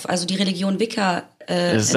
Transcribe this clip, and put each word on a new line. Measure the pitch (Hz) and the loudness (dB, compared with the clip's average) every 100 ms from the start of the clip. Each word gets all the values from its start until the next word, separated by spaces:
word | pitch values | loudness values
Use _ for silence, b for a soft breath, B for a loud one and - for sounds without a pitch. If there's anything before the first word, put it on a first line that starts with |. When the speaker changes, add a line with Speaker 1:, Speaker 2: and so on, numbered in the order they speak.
Speaker 1:
also | - 180 175 | -2 -2 -2
die | 190 | 0
Religion | 196 175 196 190 | 0 0 0 0
Wicca, | 226 - 190 175 - - - | -2 0 0 0 -6 -14 -4
äh, | 180 175 | 0 2
Speaker 2:
Das | 113 | 2
sagt | 107 | 2